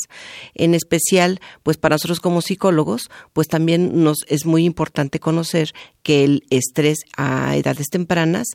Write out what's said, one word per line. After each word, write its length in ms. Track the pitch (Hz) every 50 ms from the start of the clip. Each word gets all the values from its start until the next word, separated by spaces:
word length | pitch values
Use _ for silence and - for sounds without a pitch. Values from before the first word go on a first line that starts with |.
| - - - - - - - - - - _
En 180 | - 165 165
especial, 680 | 170 165 - - 170 165 - - 190 180 175 180 190 180 - - - _
pues, 140 | _ 156 156
para 200 | - - 156 151
nosotros 220 | 151 - 165 170 -
como 220 | - 180 175 170
psicólogos, 680 | - - 190 - - 190 175 156 151 160 208 247 - - - - - _ _
pues, 120 | 156 156
también 560 | - - 156 165 165 165 170 180 - - 165
nos 220 | 160 151 151 151 -
es 200 | - 151 147 151
muy 180 | 165 160 165 170
importante 560 | 175 160 - 156 - - - 143 139 - 156
conocer 540 | - 160 160 165 165 - - 165 156 151 - - - - _ _
que 220 | _ - 151 143 139
el 200 | 143 143 - - _
estrés 520 | 135 127 123 - - 156 147 147 156 - - _ - -
a 380 | 139 139 131 131 131 131 143
edades 320 | 143 139 135 135 131 143 -
tempranas, 560 | - 180 175 - 185 170 165 160 175 214 240 -